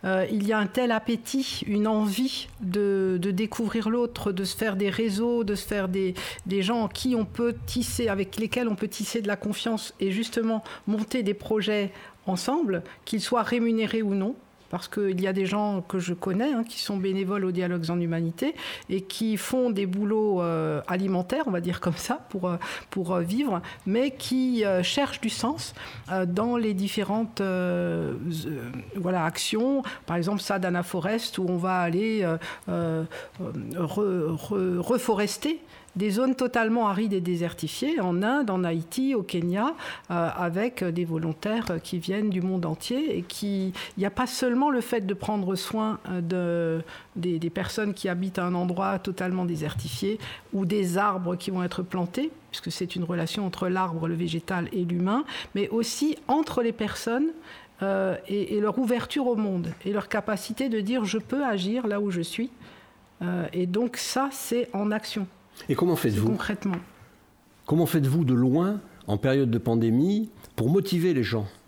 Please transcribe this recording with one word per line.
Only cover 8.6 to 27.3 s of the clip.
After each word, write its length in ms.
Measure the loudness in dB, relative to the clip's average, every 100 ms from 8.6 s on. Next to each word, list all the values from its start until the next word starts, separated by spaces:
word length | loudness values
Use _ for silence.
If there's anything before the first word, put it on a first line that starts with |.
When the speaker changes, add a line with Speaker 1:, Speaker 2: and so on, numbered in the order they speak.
| 0
Speaker 1:
on 80 | -2
peut 120 | -4
tisser 340 | -4 -4 -2
de 60 | 0
la 80 | -2
confiance 580 | -2 -2 -2 -2 -4 -2
et 120 | 0
justement 520 | 0 0 0 2 0 -4 -10 -2
monter 360 | -2 0 0
des 120 | 0 -2
projets 560 | 0 0 2 0 0 -4 -20 -12 -4
ensemble, 580 | -2 0 0 2 0 -4 -16 -4
qu'ils 160 | -4
soient 220 | 2 2
rémunérés 580 | 2 2 4 2 2 2
ou 140 | 2 2
non. 200 | 0 -2 -12 -20 -8
Parce 180 | -8 -4
qu'il 340 | 0 0 2
y 60 | 0
a 60 |
des 120 | 2 2
gens 360 | 2 0 0
que 180 | -2 -4
je 160 | -2 -2
connais, 360 | 0 0 2
hein, 120 | 2 -2
qui 120 | -4
sont 180 | -4 0
bénévoles 480 | 0 0 0 0 0
aux 60 |
Dialogues 400 | 0 0 0 0
en 80 | 0
Humanité 540 | 2 2 0 0 -2 -2 -8 -12 -4
et 120 | -4
qui 360 | -4 -2 0 0
font 320 | 0 2 2
des 160 | 2 0
boulots, 560 | 0 2 2 4 2
euh, 400 | 2 0 0 -2 -2
alimentaires, 560 | -2 2 0 0 -2 0
on 60 |
va 100 | 0
dire 180 | 0 -2
comme 160 | -2 -2
ça, 300 | -2 -4 -4
pour, 180 | -4 -2
euh, 100 | -2 -4 -10 -6
pour, 240 | -4 0
euh, 80 | 0
vivre, 400 | 2 0 2 0 -4 -8 0
mais 240 | 2 2
qui, 560 | -2 -2 2 2 2 4
euh, 160 | 4
cherchent 400 | 2 2 0 0
du 80 | -4
sens, 460 | 0 -2 -2 -6 -12 -14 -14 -4
euh, 140 | 0 2
dans 320 | 2 2 2
les 160 | 2
différentes, 680 | 0 0 0 0 0 -2